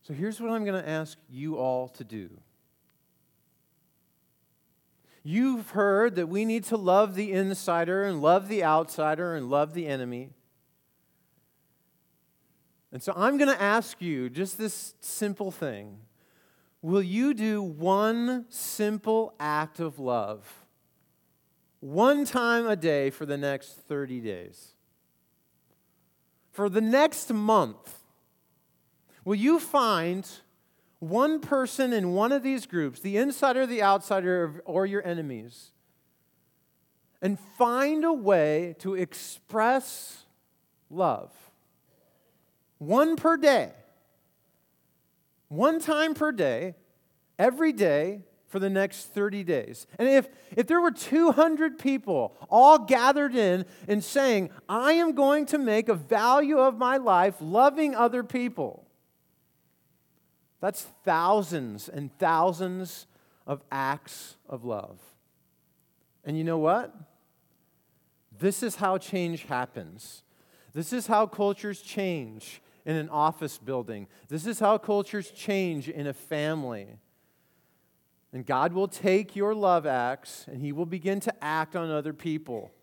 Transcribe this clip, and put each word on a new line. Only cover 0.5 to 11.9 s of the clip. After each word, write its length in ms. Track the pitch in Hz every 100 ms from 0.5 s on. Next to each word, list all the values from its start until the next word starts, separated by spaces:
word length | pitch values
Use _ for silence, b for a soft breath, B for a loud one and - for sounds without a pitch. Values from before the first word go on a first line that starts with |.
I'm 140 | 226
gonna 200 | 208 190 156
ask 300 | 156 156 - _
you 260 | 127 151 156
all 320 | 127 127 127
to 140 | -
do. 260 | 110 110 90 87 _ _ _ _ _ _ _ _ _ _ _ _ _ _ _ _ _ _ _ _ _ _ _ _ _ _ b b
You've 480 | 147 190 262 240 196
heard 460 | 190 202 196 240 180
that 120 | 165
we 160 | 190
need 200 | 220 226
to 120 | 196 226
love 380 | 180 190 214
the 180 | 190 208
insider 680 | 190 190 190 - 170 170 190
and 160 | 202 165
love 280 | 147 185 196
the 160 | 214
outsider 720 | 160 156 160 - 151 156 175 160
and 120 | 127
love 260 | 139 151
the 120 | 170 160
enemy. 440 | 135 123 120 131 - _ _ _ _ _ _ _ _ _ _ _ _ _ _ _